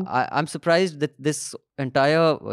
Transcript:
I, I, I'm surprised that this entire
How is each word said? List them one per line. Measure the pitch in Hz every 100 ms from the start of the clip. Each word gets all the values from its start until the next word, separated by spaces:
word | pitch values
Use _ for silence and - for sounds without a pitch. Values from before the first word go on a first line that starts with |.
| 190
I, | 123
I, | -
I'm | 143 160
surprised | 160 170 170 190 147
that | 147 -
this | 143 147 - - _ -
entire | 131 135 139 160 165 147 107